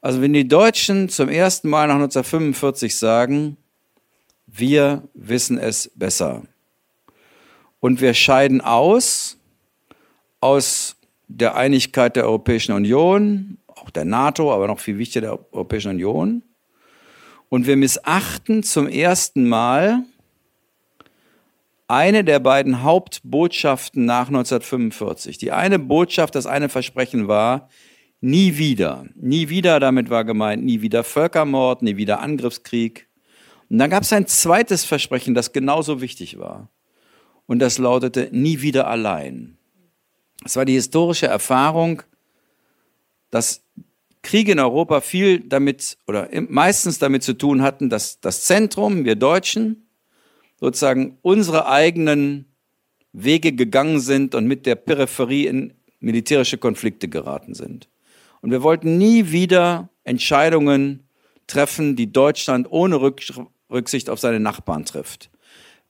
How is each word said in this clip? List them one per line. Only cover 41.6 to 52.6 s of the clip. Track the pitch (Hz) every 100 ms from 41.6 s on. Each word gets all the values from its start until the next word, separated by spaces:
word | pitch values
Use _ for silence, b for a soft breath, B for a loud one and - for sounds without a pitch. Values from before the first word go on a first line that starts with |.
| 143 160 165 165 - _ _ _ _ _ _ _ _ _ _ _ _
dass | 113 113 - _ - - _ _ _
Kriege | - 208 208
in | 170
Europa | 127 131 170 151
viel | - 180 196 185
damit | - 139 139 135 - - -
oder | 104 90
im-, | - 131
meistens | 135 175 202 180 156
damit | 139 135
zu | 131
tun | 123 143 135
hatten, | 139 135 135
dass | 110 - -
das | 87 -
Zentrum, | - 190 220 - 208 190
wir | 123 107
Deutschen, | 131 175 185 - 220 220 _ _ _ _ _ _ _ _
sozusagen | 139 123 143 131 131 -
unsere | 180 202 180 160 -
eigenen | 139 160 170 156 147 143 143 139 _